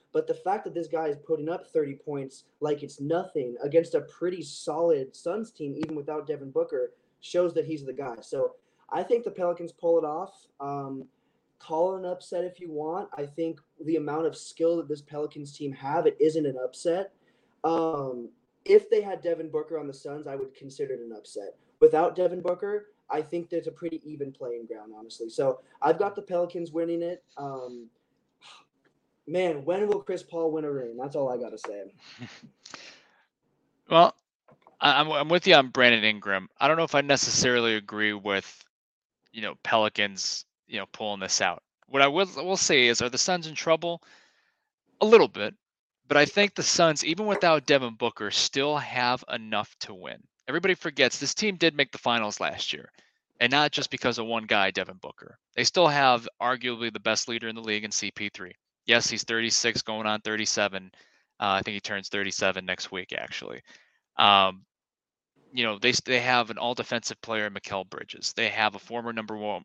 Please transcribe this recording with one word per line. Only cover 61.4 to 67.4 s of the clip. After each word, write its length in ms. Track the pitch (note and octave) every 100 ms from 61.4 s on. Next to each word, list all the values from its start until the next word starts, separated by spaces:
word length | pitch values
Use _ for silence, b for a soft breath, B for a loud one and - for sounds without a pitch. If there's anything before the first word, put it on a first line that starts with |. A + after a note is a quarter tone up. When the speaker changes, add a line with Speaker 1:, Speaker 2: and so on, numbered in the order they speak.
| G#2 G2
Speaker 2:
I 40 |
think 120 | F#2+
he 60 | G2+
turns 280 | - G2+ F#2
thirty-seven 560 | G2+ G2 - G2 F#2
next 280 | F#2 F#2 -
week, 200 | F#2+ F#2
actually. 480 | - - - G#1 B1 - b b b b -
Um, 480 | G#2 G2+ F#2+ F#2+ _ _ _ _ _ _ _ _ _
you 120 | B2+
know, 140 | A#2 G#2
they, 140 | A#2+ B2
they 160 | - B2+
have 300 | B2 B2 A2
an 80 | A2
all-defensive 640 | A#2+ B2 A#2 A#2+ - A2
player 260 | - A2